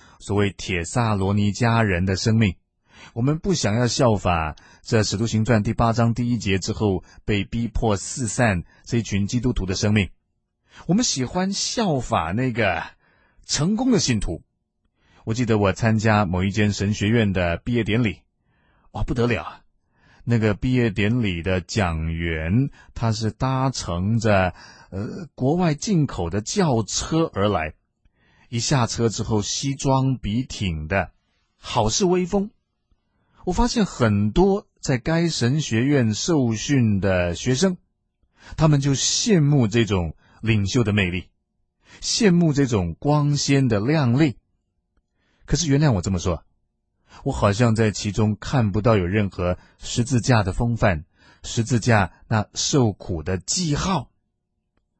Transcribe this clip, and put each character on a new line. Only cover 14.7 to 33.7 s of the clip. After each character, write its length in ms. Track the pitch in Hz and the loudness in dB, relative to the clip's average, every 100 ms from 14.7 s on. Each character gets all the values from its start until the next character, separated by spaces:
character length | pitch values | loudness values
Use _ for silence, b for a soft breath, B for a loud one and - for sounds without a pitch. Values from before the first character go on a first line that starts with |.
| _ _ b b b | _ _ b b b
我 100 | - | -6
记 120 | 113 117 | -2 2
得 120 | 110 | 2
我 160 | 98 | 2
参 240 | 92 113 110 | 2 0 2
加 280 | 110 104 101 | 2 2 2
某 180 | 90 | 0
一 80 | 98 | 0
间 200 | 98 104 | 0 0
神 220 | 95 101 | 0 -2
学 140 | 107 101 | 0 0
院 260 | 120 107 | 2 2
的 240 | 92 87 82 | 0 0 -2
毕 160 | - | -2
业 100 | 120 | -2
典 200 | 104 107 | 0 0
礼， 180 | 117 87 _ _ _ _ _ _ _ | 0 -4 _ _ _ _ _ _ _
哇， 120 | - | -6
不 100 | - | -4
得 120 | 120 120 | 0 0
了 180 | 98 | -2
啊！ 180 | 76 - _ _ b b b b | -6 -16 _ _ b b b b
那 140 | - 117 | -2 2
个 140 | 107 | 2
毕 200 | 101 131 | 0 0
业 160 | 127 117 | 2 0
典 340 | 95 101 123 | 0 0 0
礼 180 | 107 87 | -2 -2
的 200 | 82 92 | -2 -2
讲 500 | 85 - 92 80 80 | -2 -2 -2 -2 -4
员， 580 | 82 85 80 78 107 139 b b | -4 -4 -4 0 0 0 b b
他 180 | - 113 | -6 -4
是 200 | 110 110 | -2 -4
搭 380 | - 131 131 135 | -4 -4 -2 -2
乘 500 | - - 87 95 113 | -4 -6 -4 -2 0
着， 340 | 110 101 92 B B B B | 2 2 2 B B B B
呃， 360 | 95 107 202 165 - | -10 -10 -10 -14 -4
国 200 | 147 175 | -2 0
外 180 | 180 | 0
进 320 | 147 - 180 139 | -2 0 0 0
口 220 | - 85 | -2 -4
的 120 | 98 | -4
轿 420 | 104 208 175 117 | -4 0 0 0
车 460 | 101 - - 160 165 | -2 -6 -2 -2 -2
而 140 | - 104 | 0 0
来。 260 | 95 78 - _ _ _ b b b _ | 0 -4 -10 _ _ _ b b b _
一 100 | 117 | -6
下 260 | 113 143 113 | -2 0 0
车 240 | - 117 | 0 -2
之 140 | 98 | -2
后， 180 | 107 110 | -2 -2
西 320 | 101 - 139 | -2 -4 -6
装 440 | 135 139 131 135 127 | -4 0 2 2 -2
笔 260 | - 110 | -2 -4
挺 440 | 135 - 101 80 78 | -4 -6 -4 -4 -2
的， 240 | 95 85 - _ _ _ _ | -2 -2 -8 _ _ _ _
好 320 | - 127 110 | -6 -2 0
似 160 | - 185 | 2 2
威 200 | 180 180 | 2 0
风。 260 | 202 202 - _ _ _ _ _ b b b - | -2 -4 -10 _ _ _ _ _ b b b -4
我 80 | |
发 140 | 180 | 0
现 180 | 240 | 0